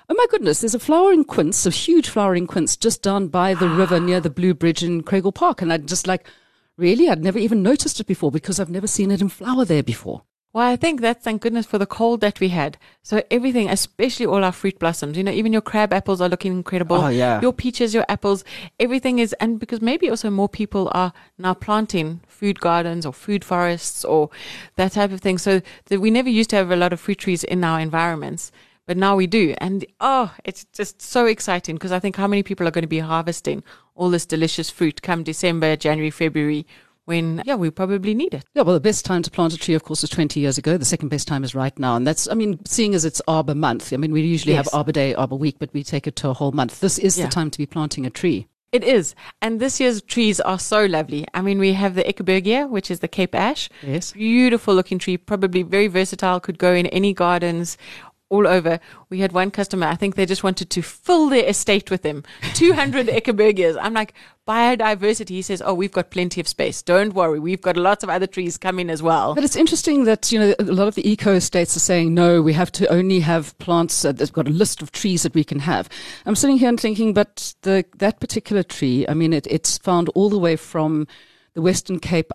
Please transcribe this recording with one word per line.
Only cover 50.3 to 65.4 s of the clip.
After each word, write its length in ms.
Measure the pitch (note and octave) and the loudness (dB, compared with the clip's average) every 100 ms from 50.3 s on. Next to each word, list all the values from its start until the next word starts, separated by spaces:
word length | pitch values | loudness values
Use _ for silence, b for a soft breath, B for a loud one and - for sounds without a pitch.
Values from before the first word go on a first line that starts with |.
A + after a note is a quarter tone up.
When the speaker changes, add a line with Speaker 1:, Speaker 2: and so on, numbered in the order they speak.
| G3 | 2
Speaker 2:
are 160 | - F#3 | 0 -2
so 300 | - G#3+ G#3 | 0 2 2
lovely. 400 | D#3+ D3+ D3 - - | 0 -2 -6 -8 -4
I 80 | |
mean, 160 | F#3+ G3 | -2 2
we 140 | F#3+ | 2
have 200 | F#3+ G3 | 2 0
the 100 | F#3 - | 0 -2
Eckerbergia, 640 | - F#3 F#3+ F#3 A#3+ C#4+ | -2 0 0 2 0 0
which 220 | A3 - | -4 -6
is 120 | F3 | -6
the 60 | E3+ | -6
Cape 280 | - F#3 - | -2 -2 0
Ash. 340 | G3+ D4 - - C#3+ | -2 -2 -8 -12 -6
Speaker 1:
Yes. 260 | C#3 - | -6 -6
Speaker 2:
Beautiful 600 | G3+ A3 A#3+ B3+ A#3 - | -4 2 4 4 4 2
looking 240 | F#3+ F#3 F#3 | 2 2 -2
tree, 200 | - F3+ | -2 -4
probably 440 | - G#3 F#3+ F3+ | -4 -2 0 0
very 240 | E3+ F#3+ G#3 | 0 2 2
versatile, 540 | F3+ F#3+ G3 F#3+ F3+ | 2 -2 0 0 0
could 180 | - E3 | -2 0
go 160 | F3+ | 2
in 140 | F3+ F3 | 4 2
any 260 | - G3+ | 2 2
gardens 640 | F#3+ F3 F3 F3 E3+ E3+ - B B B B - | 2 2 2 0 -2 -4 -8 B B B B -2
all 160 | G3 G3+ | 2 4
over. 320 | F#3 E3 E3+ B B B | 4 2 -2 B B B
We 80 | F#3 | -2
had 120 | F#3+ | 0
one 180 | F3+ F#3+ | 0 -2
customer, 340 | G#3 G3 F#3+ D#3+ | -2 -4 -2 -2
I 80 | E3+ | 0
think 200 | G3+ F#3+ | -2 0
they 100 | F#3 | 0
just 180 | F#3+ | 0
wanted 280 | G3 F#3 F3+ | -2 -2 -4
to 100 | - | -6
fill 480 | E3 - - F4 D4+ | -6 -6 2 4 4
their 180 | C4 G#3+ | 4 2
estate 440 | G3+ - G3 - | 0 2 0 0
with 100 | F#3 | -4
them. 220 | D3+ D3 - B B - | -4 -6 -12 B B 2
Two 180 | E4 | 4
hundred 320 | D#4+ C#4 C4 A#3+ | 4 2 0 0
<laughs> 120 | A3+ | 0
Eckerbergias. 580 | A3 G#3 G#3+ G3+ E3+ D#3 | 0 2 4 4 2 0
I'm 140 | G#3+ | -2
like, 220 | A3+ G#3+ - b b - A3+ A#3 | -2 -4 -8 b b -2 2 2
"Biodiversity." 640 | B3 A3 G#3 G3+ A3 G#3+ | 4 0 0 0 0 -4
He 120 | F#3 | -8